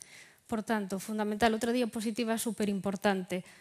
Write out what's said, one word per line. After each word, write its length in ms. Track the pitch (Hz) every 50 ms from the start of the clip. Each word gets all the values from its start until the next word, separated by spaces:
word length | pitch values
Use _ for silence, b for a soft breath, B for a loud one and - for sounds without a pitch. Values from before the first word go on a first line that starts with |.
| B B B B B B B B B -
Por 140 | 240 214
tanto, 380 | 208 - 233 214 202 185 196 190
fundamental, 540 | - - 220 214 214 208 214 208 226 226 220
otra 180 | 220 233 233
diapositiva 680 | 233 254 247 220 - 233 202 233 220 - 240 220 226 220
superimportante, 1040 | - 247 202 - 214 208 202 196 175 196 196 190 - 208 196 190 180 - 185 185 180 B B B